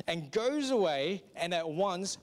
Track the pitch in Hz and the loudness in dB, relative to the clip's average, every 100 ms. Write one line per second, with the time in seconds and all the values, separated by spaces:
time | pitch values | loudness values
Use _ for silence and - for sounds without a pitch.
0 | - 170 147 214 233 294 269 262 185 143 | -4 -4 -2 0 0 0 2 4 4 2
1 | 147 190 - - 170 175 165 156 196 180 | 0 -2 -6 -6 -2 -2 -2 0 0 0
2 | 190 - | -4 -8